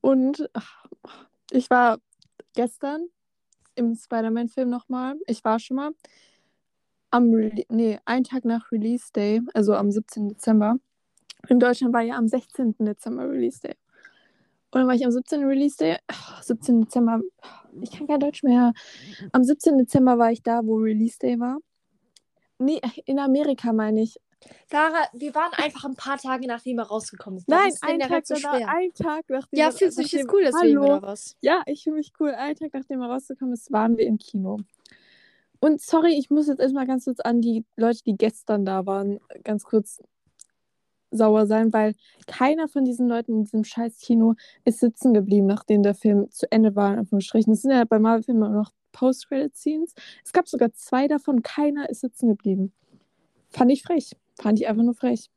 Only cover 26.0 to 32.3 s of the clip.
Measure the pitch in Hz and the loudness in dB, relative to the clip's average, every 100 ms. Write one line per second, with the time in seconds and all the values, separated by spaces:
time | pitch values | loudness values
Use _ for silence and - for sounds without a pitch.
26 | 269 269 262 262 254 233 254 240 226 214 | -8 -8 -6 -6 -6 -8 -6 -6 -4 -6
27 | 220 196 - 190 180 320 403 302 294 330 | -8 -16 -14 -12 0 2 2 0 -4 -2
28 | 262 254 311 302 277 269 220 320 359 - | 0 -2 -2 -6 -2 -4 -2 -2 -4 -4
29 | 339 302 320 262 262 285 302 311 381 - | -6 -6 -6 -8 -6 0 0 2 0 0
30 | 294 294 262 403 330 294 339 285 277 285 | -4 -4 0 2 4 4 4 6 4 2
31 | 294 311 - - 262 349 - 294 - 302 | -2 -12 -14 -4 0 0 0 -6 -6 -6
32 | 294 _ 302 | -8 _ -4